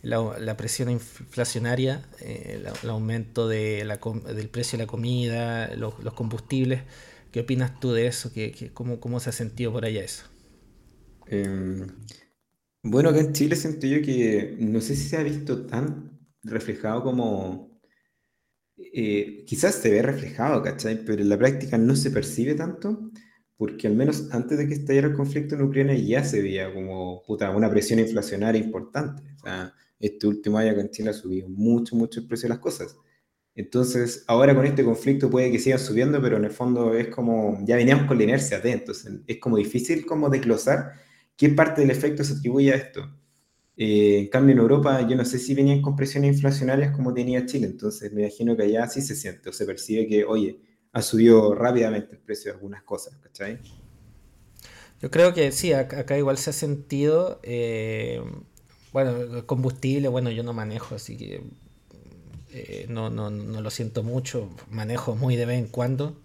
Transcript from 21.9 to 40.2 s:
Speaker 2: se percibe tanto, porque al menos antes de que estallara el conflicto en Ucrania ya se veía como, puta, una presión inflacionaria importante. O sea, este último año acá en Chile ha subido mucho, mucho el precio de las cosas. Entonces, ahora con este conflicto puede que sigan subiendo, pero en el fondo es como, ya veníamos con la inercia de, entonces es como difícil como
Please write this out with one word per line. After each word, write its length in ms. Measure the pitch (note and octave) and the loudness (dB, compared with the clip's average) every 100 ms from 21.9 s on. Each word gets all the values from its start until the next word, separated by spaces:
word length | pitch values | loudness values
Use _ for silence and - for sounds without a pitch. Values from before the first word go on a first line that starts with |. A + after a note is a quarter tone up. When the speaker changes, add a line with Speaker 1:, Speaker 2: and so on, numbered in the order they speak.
| C#3 | 4
Speaker 2:
se 140 | - | 2
percibe 440 | A2 - - B2+ | -2 -2 -2 0
tanto, 560 | D3+ E3 F3+ G3+ G#3+ A3 - _ _ _ _ | 0 -4 -6 -6 -6 -8 -16 _ _ _ _
porque 320 | G#2+ - A2 | -6 -2 0
al 60 | |
menos 340 | G#2+ C#3+ D3 - | 2 2 0 -4
antes 260 | A#2+ - D3 | -4 -2 -2
de 120 | C#3+ | -2
que 60 | |
estallara 340 | C#3+ - C#3 D3 | -4 2 4 4
el 60 | |
conflicto 420 | C#3+ C#3 D3+ C#3+ D3 | 0 -2 -2 -4 0
en 60 | |
Ucrania 340 | C#3 C#3 C#3 C3 | 2 2 2 2
ya 280 | G2+ B2+ | 2 0
se 160 | C#3+ G#2+ | 2 0
veía 320 | G2 F#2+ F#2 | 0 -2 -4
como, 500 | F#2+ F#2+ F#2 F2+ F2+ - | -6 -8 -6 -8 -8 -8
puta, 240 | G#2+ G2 | -4 0
una 180 | G2 A2 | 2 4
presión 300 | G#2 - A2+ | 2 2 2
inflacionaria 640 | A2 - - G2+ A2 A2 | 2 0 -4 -2 0 2
importante. 600 | - - - C#3+ D3 - - - | 0 -6 -8 -6 -6 -8 -18 -16
O 20 | |
sea, 300 | G2+ F#2 F2+ _ _ _ | -10 -10 -10 _ _ _
este 280 | G#2+ - G#2 | -6 0 -2
último 300 | G#2 G#2+ G#2+ | 0 0 2
año 120 | A2 | 2
acá 100 | G2+ | 2
en 100 | G2 | -2
Chile 200 | - G#2+ | -4 -6
ha 20 | |
subido 360 | G2+ F2+ F#2 F#2 | -6 -6 -6 -6
mucho, 480 | F#2+ A2 A#2 A#2 A#2 | -2 2 2 2 -2
mucho 240 | A#2 A#2 | -2 -4
el 60 | A2+ | -8
precio 220 | A2+ A#2+ | -6 -4
de 60 | |
las 60 | A#2 | -4
cosas. 360 | - - - - _ _ _ _ _ - | -6 -8 -12 -16 _ _ _ _ _ -12
Entonces, 640 | G2 B2 B2 B2 A#2+ - - | -2 0 2 0 -2 -4 2
ahora 260 | A#2 C#3 | 6 8
con 100 | C3+ | 8
este 200 | C#3 C#3 | 4 4
conflicto 440 | A#2+ A2+ C3+ C3+ B2+ | 2 2 2 2 2
puede 220 | B2+ B2+ | 2 2
que 80 | A#2+ | 2
sigan 220 | C3+ B2+ | 2 0
subiendo, 420 | - G#2+ C3+ D3 | 2 2 2 2
pero 140 | B2 G#2+ | 2 2
en 80 | |
el 80 | G#2 | 0
fondo 420 | - B2 A#2+ A#2 | -2 0 2 2
es 140 | A2+ A2+ | 2 0
como, 500 | - A#2 A2+ G#2 G2+ G2+ | -2 0 2 0 -2 2
ya 80 | |
veníamos 320 | A#2+ B2 C#3 C#3+ | 4 6 6 4
con 100 | B2 | 4
la 80 | |
inercia 360 | G#2+ C3+ C#3+ G2 | 4 4 0 -2
de, 100 | A#2 | -2
entonces 420 | - - - G#2 G2+ - | -2 -6 -12 -12 -14 -10
es 120 | A2 | -6
como 180 | B2 A2 | 0 0
difícil 500 | G2+ - - D#3+ - | 0 -2 -2 -2 -2
como 240 | D#3 | 0